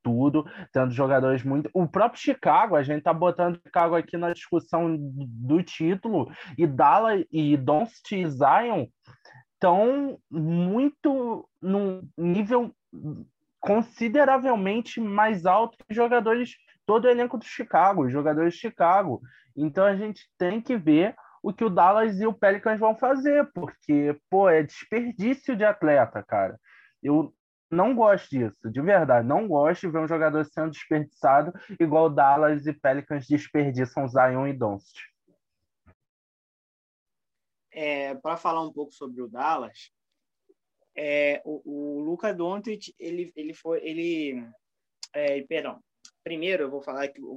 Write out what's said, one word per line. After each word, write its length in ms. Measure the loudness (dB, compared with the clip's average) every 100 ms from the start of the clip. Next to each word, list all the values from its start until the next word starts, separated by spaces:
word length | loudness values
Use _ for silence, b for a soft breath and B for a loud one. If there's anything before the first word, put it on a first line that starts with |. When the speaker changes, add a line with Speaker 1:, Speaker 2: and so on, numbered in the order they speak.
Speaker 1:
tudo, 440 | -2 0 2 0 -2 B -6
tendo 200 | -2 -2
jogadores 520 | 0 2 2 2 0
muito, 260 | -2 -4 -2
o 120 | -2 0
próprio 360 | 2 0 0
Chicago, 560 | -4 0 2 4 4 2
a 60 |
gente 200 | 0 -2
tá 100 | -2
botando 460 | 2 2 2 -2 -4
Chicago 340 | _ 0 2 0
aqui 200 | -2 -4
na 160 | -4
discussão 640 | -6 -4 -4 -2 -2 0 -2
do 640 | -6 -10 -12 -8 0 0
título, 720 | 0 -4 -2 -2 -2 -2 -4 B B -2
e 80 | 0
Dallas, 600 | 4 4 4 4 0 -2
e 280 | -2 2 2
Doncic 560 | 2 0 0 -8 -8
e 160 | -4 -4
Zion 580 | 2 4 4 2 -2 -6 _ b b b b b _
tão 600 | 2 4 2 0 -4 -8 _
muito, 1200 | -6 -2 0 0 0 -2 -2 -2 -2 -2 -8 -12 _
num 460 | -4 -2 -2 -6 -12 -6
nível 560 | -2 -2 0 -2 -2 -8 _ -16 -12 -14 -16 _ _ _
consideravelmente 1400 | 0 0 -2 -4 0 2 4 4 2 0 0 -2 -6 -6
mais 440 | -4 0 0 2 2
alto 320 | 2 2 -6
que 80 | -8
os 60 | -2
jogadores, 600 | 2 2 2 0 -2 -10 b b 0
todo 200 | 2 4
o 40 |
elenco 280 | 2 0 -6
do 80 | -10
Chicago, 600 | -12 0 4 4 4 0
os 60 |
jogadores 420 | 0 0 0 0
de 60 | -2
Chicago. 640 | -6 0 2 4 0 -6 b b b -6
Então 300 | -4 0 2
a 100 | 0
gente 340 | -4 -10 _ -4
tem 240 | -4 -2
que 160 | -4 -2
ver 380 | 4 4 2 -2 b b
o 120 | -8
que 100 | -4
o 60 | 0
Dallas 500 | 4 4 4 2 0
e 60 | -2
o 80 |
Pelicans 460 | 2 2 2 0 0
vão 160 | 0 2
fazer, 540 | 0 0 2 2 0
porque, 640 | -4 -12 -8 0 0 0 -4 _
pô, 200 | 2 4
é 140 | 4
desperdício 920 | 2 -6 -6 -6 -4 -4 -4 -2 -4 0
de 80 |
atleta, 600 | 0 2 2 4 2 -2
cara. 340 | -4 -2 -2 -4 b b b b
Eu 320 | 0 0 0 _ _ _ _
não 240 | 0 0 4
gosto 340 | 4 2 0
disso, 400 | -4 -4 -6 -8
de 120 | -4
verdade, 460 | 2 4 4 2 2
não 200 | -2 0
gosto 340 | 2 2 0
de 100 | -4
ver 80 | -4
um 80 | -2
jogador 380 | 0 0 0 -4
sendo 260 | -6 -8
desperdiçado 800 | -8 -4 -4 -4 _ 4 4 2 -6 B -2
igual 260 | 2 4 4
o 40 |
Dallas 560 | 4 4 4 2 0 -4
e 80 |
Pelicans 540 | -4 -2 -2 -4 -8 -2
desperdiçam 800 | -2 0 -2 0 -2 -4 -4 -2
Zion 400 | 2 2 2 -4
e 60 |
Doncic. 440 | -4 -4 -6 -12 -20 -20 _ _ _ _ _ _ _ _ _ _ _ _ _ _ _ _ _ _ _ _ _ _ _ _ _ _
Speaker 2:
É, 420 | -8 -6 -4 -6 -8
pra 220 | -8 -6
falar 240 | -4 -4
um 100 | -4
pouco 220 | -8 -12
sobre 280 | -14 -14 -12
o 60 | -12
Dallas, 640 | -6 -4 -4 -6 -16 -20 _ _ _ _ _ _ _ _ _ _ -10
é, 460 | -4 0 0 -2
o, 180 | -6 -12 -10
o 340 | -10 -8 -8
Luka 320 | -6 -6 -6
Doncic, 600 | -4 -6 -6 -8 -12 -14 -16
ele, 340 | -12 -10 -10 -12
ele 180 | -14
foi, 300 | -12 -8 -6
ele, 640 | -6 -8 -6 -4 -6 -8 -12 -20 _ _ _ _ -14
é, 300 | -6 -4 -4
perdão, 400 | -4 -8 -8 -12 _ _ -20 _
primeiro 400 | -12 -6 -2 -2
eu 60 | -4
vou 140 | -8
falar 240 | -8 -6 -8
que 120 | -10
o, 140 | -16